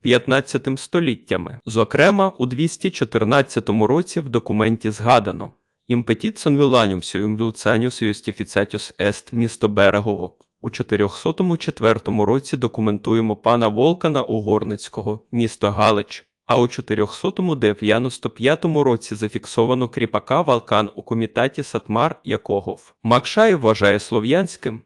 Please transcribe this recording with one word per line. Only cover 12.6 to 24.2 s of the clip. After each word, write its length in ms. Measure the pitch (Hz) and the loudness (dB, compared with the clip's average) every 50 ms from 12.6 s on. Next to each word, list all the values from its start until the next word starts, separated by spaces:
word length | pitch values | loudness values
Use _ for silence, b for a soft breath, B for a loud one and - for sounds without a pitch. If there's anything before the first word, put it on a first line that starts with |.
| 123 113 - - 110 107 104 98 - 117 113 113 113 110 104 | -4 -4 -2 -2 -2 0 -2 -2 -2 0 0 2 2 0 -2
пана 320 | 104 - 113 120 120 117 110 | 0 2 2 2 4 2 0
Волкана 540 | 104 107 127 160 170 175 - 160 151 143 | 2 2 2 2 2 2 -2 -2 0 -2
Угорницького, 960 | 123 - 110 113 104 107 107 104 104 104 104 101 - - - - 98 104 107 110 _ _ | -2 -2 -4 -4 0 0 0 0 0 -4 -8 -8 -10 -12 -12 -8 -6 -6 -8 -8 _ _
місто 380 | - 120 117 110 - _ - 101 | -2 -2 -2 -2 -2 _ -2 -2
Галич. 540 | 104 110 107 110 110 104 - - - - _ _ _ _ _ | 0 2 2 2 2 2 -2 -6 -14 -20 _ _ _ _ _
А 140 | - 120 123 | 0 2 2
у 80 | 120 120 | 2 0
чотирьохсотому 880 | - - 127 - 107 104 104 104 - - - 190 190 - 185 180 156 | -2 -8 -6 -4 -2 -2 -2 -2 -4 -6 -6 -6 -4 -2 -2 -2 -2
дев'яносто 760 | 135 113 107 107 - 107 104 107 113 127 127 - - - - | 2 2 0 0 2 0 0 2 2 0 -4 -8 -8 -10 -10
п'ятому 540 | - - 113 135 156 160 - 170 156 151 143 | -8 -2 0 0 0 2 0 -2 0 2 2
році 300 | 135 120 113 - - 110 | 2 2 0 -2 -10 -8
зафіксовано 720 | 104 110 104 - 113 - - - - 113 120 127 127 127 117 | -6 -6 -4 -6 -8 -10 -4 0 0 2 2 2 -2 -2 -4
кріпака 540 | - 139 120 107 - 104 - - 131 156 | -2 -4 -4 -2 -2 -6 -2 0 0 0
Валкан 480 | 175 147 127 117 - - 113 104 107 104 - | 2 2 0 0 0 0 0 2 2 0 -6
у 80 | - | -14
комітаті 600 | - - 120 113 113 107 _ 107 120 139 - - | -8 -4 -2 -2 -2 -2 _ -2 -2 -2 -2 -6
Сатмар, 580 | 139 - - 110 - - 107 113 131 165 160 _ _ | -12 -6 -8 -8 -6 -2 -2 0 0 0 -2 _ _
якого 500 | - 107 - _ - 104 101 95 - - | -6 -6 -6 _ -4 -4 -4 -4 -6 -12
в 200 | - _ _ _ _ | -12 _ _ _ _
Макшаї 520 | _ 113 120 123 127 - - 214 220 226 190 | _ 2 2 2 2 0 2 4 4 4 4
вважає 460 | 156 123 110 110 104 104 101 101 104 | 4 4 2 4 4 4 4 4 2
слов'янським. 840 | - - 113 113 | 0 -2 -2 -2